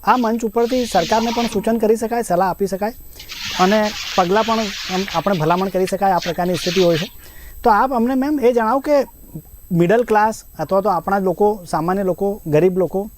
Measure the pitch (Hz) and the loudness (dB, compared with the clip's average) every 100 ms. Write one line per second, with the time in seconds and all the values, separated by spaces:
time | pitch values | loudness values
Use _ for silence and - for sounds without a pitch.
0 | - 254 226 226 226 233 233 254 233 185 | 2 2 2 -2 -2 -2 0 0 0 0
1 | 165 220 226 233 226 202 214 226 214 226 | 2 0 0 -2 -2 -2 -2 0 2 0
2 | 226 233 226 175 190 165 196 185 208 254 | 0 -4 0 0 0 -2 -4 -4 -6 -8
3 | - - - - - - 185 214 214 - | -20 -20 -16 -12 -8 0 2 4 2 -4
4 | - - 180 208 220 226 208 - - 180 | -4 -2 2 2 2 -2 -2 -8 -6 -4
5 | 196 170 196 190 156 180 190 185 185 190 | -2 -2 -2 0 2 0 0 0 -2 0
6 | 196 175 180 165 175 170 185 175 175 160 | 2 0 -2 -2 -2 -2 -2 2 2 2
7 | 190 - - - - - 240 208 262 247 | -4 -12 -20 -20 -20 -2 2 2 2 0
8 | 240 262 277 302 240 240 220 269 302 294 | 0 0 0 2 2 2 2 0 2 0
9 | 247 - - 156 - - - 170 170 226 | 0 -10 -16 -16 -16 -20 -2 2 4 4
10 | 233 220 220 220 - - 156 190 202 175 | 4 2 2 -2 -14 -10 -2 0 2 -2
11 | 196 202 190 165 208 208 170 165 165 190 | 0 0 0 2 0 0 -4 -2 -2 -2
12 | 185 175 196 208 160 151 185 185 170 190 | -2 -2 -2 -4 0 2 4 2 -2 -2
13 | 214 | -8